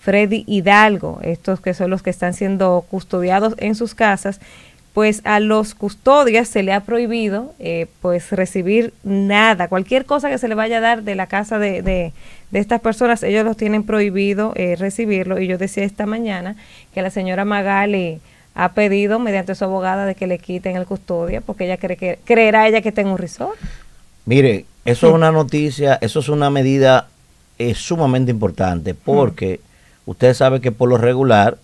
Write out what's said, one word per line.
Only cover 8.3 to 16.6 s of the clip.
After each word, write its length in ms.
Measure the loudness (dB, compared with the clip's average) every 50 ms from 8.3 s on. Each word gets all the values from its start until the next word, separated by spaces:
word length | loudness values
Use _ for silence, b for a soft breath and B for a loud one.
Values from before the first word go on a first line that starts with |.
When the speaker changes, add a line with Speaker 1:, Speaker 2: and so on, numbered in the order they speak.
Speaker 1:
recibir 640 | -2 -2 -2 -2 -2 -4 -2 2 2 2 2 0 -4 _ -6
nada, 640 | -2 0 0 2 2 4 4 4 4 4 2 0 -2
cualquier 380 | -2 -2 -2 0 0 -2 0
cosa 240 | 0 -2 -2 0 -2
que 80 | -4 -2
se 100 | -4 -4
le 60 | -2
vaya 240 | -2 -2 -2 -2 0
a 20 |
dar 220 | 2 0 0 0
de 120 | -2 -6 -4
la 100 | -4 -4
casa 320 | -4 -4 -4 -4 -2 -2 -2
de, 240 | -2 -2 -2 -2
de, 320 | -2 -2 -2 -2 -2 -6 b b b b b b b b
de 80 | -2 -2
estas 220 | 0 0 -2 0
personas, 420 | 0 -2 -2 0 0 0 0 0
ellos 220 | 0 0 0 0 0
los 140 | 0 -2 -2
tienen 240 | -2 -2 0 -2
prohibido, 720 | -2 -2 0 0 0 0 0 0 0 0 0 -2 -2 -4 -2
eh, 180 | -4 -2 -2 -2 -2
recibirlo. 600 | -2 -6 -4 -4 -2 -2 0 -2 -2 -2 -2 -2
Y 100 | -2 -2
yo 100 | -2 -4
decía 260 | -4 -6 -4 -4 -4
esta 220 | -4 -4 -6 -6
mañana 500 | -6 -4 -6 -6 -6 -6 -6 -8 -10 -12 -14